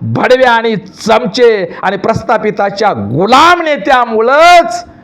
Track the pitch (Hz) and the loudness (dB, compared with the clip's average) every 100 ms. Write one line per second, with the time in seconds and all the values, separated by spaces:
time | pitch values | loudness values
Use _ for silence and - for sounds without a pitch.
0 | 113 117 220 254 254 233 226 208 - - | -6 -4 0 2 2 0 -2 -6 -8 -10
1 | 214 220 240 240 240 - - - 185 196 | -2 0 0 0 2 2 -4 -6 -6 -4
2 | 220 220 - 220 214 202 196 202 208 127 | -4 -4 -2 -2 -2 -4 -4 -2 -2 -2
3 | 101 131 202 262 330 349 320 285 - 254 | -6 -4 2 4 4 2 -2 -4 0 0
4 | 233 220 233 285 339 349 339 - - - | 0 -2 0 4 6 6 2 -6 -14 -20